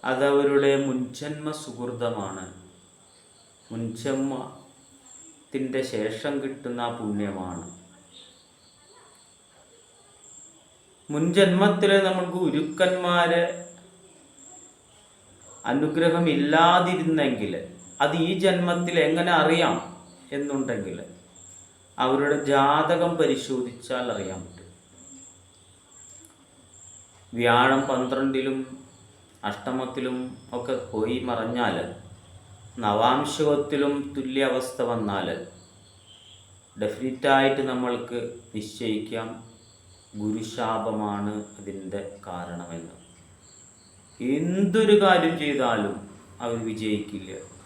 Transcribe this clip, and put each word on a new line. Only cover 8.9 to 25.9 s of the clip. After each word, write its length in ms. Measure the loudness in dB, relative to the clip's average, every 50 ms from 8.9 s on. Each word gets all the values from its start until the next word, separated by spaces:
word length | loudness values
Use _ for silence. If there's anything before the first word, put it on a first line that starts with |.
| -20 -20 -20 -20 -20 -20 _ _ _ _ _ _ _ -20 -20 _ -20 -20 _ _ _ _ _ _ _ -20 -20 -20 -20 -20 -20 -20 -20 -20 _ _ _ _ _ _ _ _ _ -6
മുൻജന്മത്തിലെ 840 | -2 0 0 2 6 6 6 6 6 6 6 4 4 4 4 6 6 6 6
നമ്മൾ 180 | 4 0 0 -2 -4 -2
ഗുരുക്കന്മാരെ 1040 | 0 0 0 0 0 -2 -4 0 2 2 2 2 0 0 2 4 4 4 4 4 2 2 0 -2 -8 -12 -16 -20 -20 -20 -20 -20 -20 -20 -20 -20 -20 -20 -20 _ _ -20 -20 -20 -20 -20 -20 -20 _ _ _ -20 -20 _ _ _ _ _ -20 -20 -20 -20 -20 -20 -8 -4 -2
അനുഗ്രഹമില്ലാതിരുന്നെങ്കിൽ 1800 | 0 0 0 0 0 2 4 4 4 4 2 2 2 2 2 2 4 6 6 8 6 6 4 2 0 0 0 0 2 2 2 0 0 -2 -4 -4 -6 -8 -8 -12 -16 -20 -20 -20 -2 0 0
അത് 100 | 0 2 0 0 0
ഈ 20 | 0 2 2
ജന്മത്തിൽ 480 | 2 2 2 0 0 0 0 -2 0 2 2 2 2
എങ്ങനെ 240 | 2 2 2 2 4 4
അറിയാം 360 | 4 4 4 4 2 2 0 -2 -6 -10 -16 -18 -20 -20 -20 -20 -14 -8 -6 -6
എന്നുണ്ടെങ്കിൽ 600 | -4 -2 -2 -2 -2 -2 -4 -4 -6 -8 -10 -10 -12 -14 -18 -20 -20 -20 -20 -20 -20 -20 -20 -20 -20 -20 _ _ -20 _ -4 -2 0
അവരുടെ 320 | 2 2 2 2 2 0 0 2 4
ജാതകം 640 | 4 6 6 6 6 4 4 2 2 2 2 0 2 2
പരിശോധിച്ചാൽ 880 | 2 2 2 0 -2 -4 -4 -4 -4 -6 -8 -14 -8 -6 -6 -4 -4 -4
അറിയാൻ 260 | -4 -6 -6 -8 -8 -10 -12
പറ്റും. 260 | -14 -16 -20 -20 -20 -20 -20 _ _ -20 -20 -20 -20 -20 -20 -20 -20 -20 -20 -20 -20 _ _ -20 _ -20 _ _ _